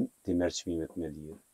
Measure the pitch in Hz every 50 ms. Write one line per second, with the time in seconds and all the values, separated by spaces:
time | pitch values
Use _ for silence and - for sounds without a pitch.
0 | 175 - - _ - - 87 87 87 87 - - - 92 85 82 78 - - 87
1 | 82 78 73 78 76 78 80 - _ _